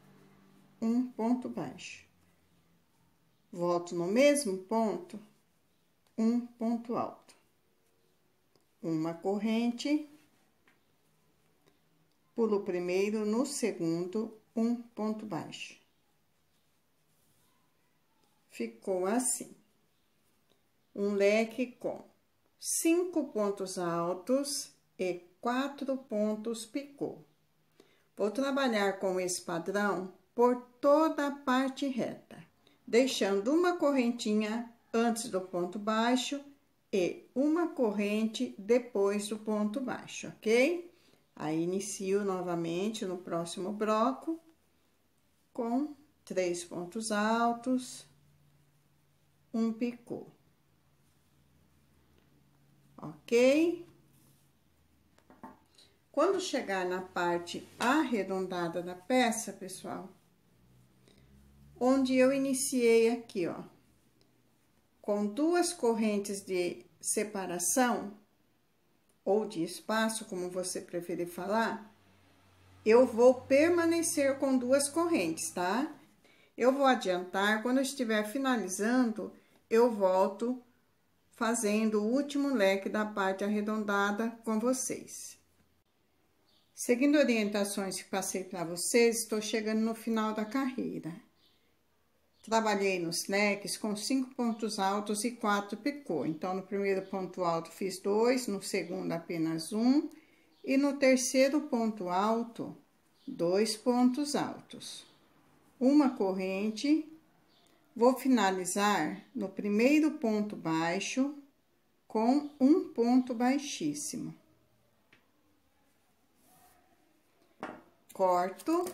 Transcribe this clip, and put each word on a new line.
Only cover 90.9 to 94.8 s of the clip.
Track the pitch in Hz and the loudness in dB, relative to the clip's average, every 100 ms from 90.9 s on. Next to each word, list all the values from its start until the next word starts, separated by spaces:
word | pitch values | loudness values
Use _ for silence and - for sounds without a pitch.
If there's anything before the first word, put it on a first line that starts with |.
| 170 160 175 - _ _ _ _ _ _ _ _ _ _ _ | -8 -10 -12 -18 _ _ _ _ _ _ _ _ _ _ _
Trabalhei | - 220 214 202 196 185 | 0 2 2 2 2 0
nos | 165 170 - | -2 -4 -2
leques | 196 208 202 180 - | 2 2 2 -4 -6
com | 220 208 | -4 -4
cinco | - 262 254 - | -2 -2 -2 -2
pontos | 240 220 220 | -2 -2 -4
altos | 208 | -2